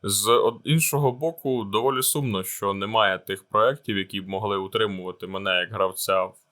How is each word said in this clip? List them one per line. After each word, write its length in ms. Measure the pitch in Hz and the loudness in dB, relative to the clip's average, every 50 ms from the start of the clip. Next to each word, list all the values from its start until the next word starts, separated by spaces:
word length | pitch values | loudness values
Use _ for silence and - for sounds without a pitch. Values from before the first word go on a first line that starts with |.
| - | -2
З 220 | 101 98 - 104 | -2 -2 0 4
од-, 340 | 110 117 120 - 113 117 113 _ | 4 4 6 6 2 0 0 _
іншого 480 | 123 151 160 160 - - 143 147 131 | 0 0 2 2 0 0 2 2 0
боку, 520 | 123 127 151 165 165 - - 135 131 120 110 | 0 0 -4 -6 -6 -4 -4 -2 -2 -2 -2
доволі 380 | 101 98 110 120 135 135 127 | 0 0 2 2 2 0 2
сумно, 420 | 127 - - 147 143 123 104 95 95 | 0 0 0 0 -2 0 -2 -2 -4
що 300 | - - - - 101 98 | -4 -8 -4 -2 -2 -2
немає 460 | 98 98 104 110 113 107 98 92 92 | -2 -4 0 2 4 4 4 2 0
тих 240 | - - 98 95 _ | -4 -8 -8 -8 _
проєктів, 540 | _ - 107 110 123 143 143 _ - 107 | _ 2 2 2 2 2 -2 _ -4 -4
які 240 | 98 95 90 - 98 | -4 -4 -4 -8 -10
б 60 | 92 | -6
могли 300 | 95 98 95 107 101 101 | -6 -6 -4 -2 -2 -2
утримувати 680 | 98 95 98 - 110 110 104 98 92 90 90 90 _ - | -2 -4 -4 -2 -2 -2 -2 -2 -8 -10 -10 -10 _ -12
мене 320 | 92 95 95 98 98 92 90 | -10 -8 -6 -2 0 0 0
як 120 | 90 87 | 0 -2
гравця 520 | 110 104 95 92 92 - - - 95 95 92 92 - _ _ _ | 2 2 2 2 2 -4 0 2 2 2 2 0 -4 _ _ _